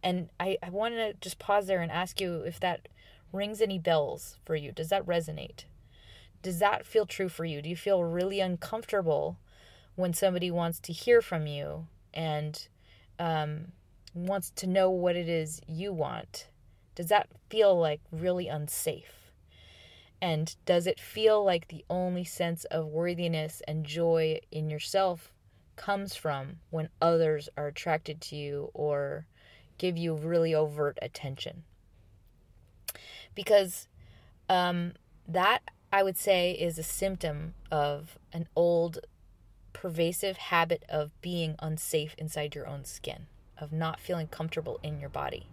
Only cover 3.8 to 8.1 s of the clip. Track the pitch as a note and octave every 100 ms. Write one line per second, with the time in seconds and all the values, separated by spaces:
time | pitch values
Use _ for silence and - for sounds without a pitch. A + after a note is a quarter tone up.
3.8 | E3 D#3+ C#3+ - - - - D#3+ C#3+ -
4.8 | D#3+ G3 F3 E3+ D#3+ D3+ - - - -
5.8 | - - - - - - - F3 G3+ -
6.8 | - A3 G#3 - F#3+ - E3 D3 D3+ E3+
7.8 | - F#3+ E3+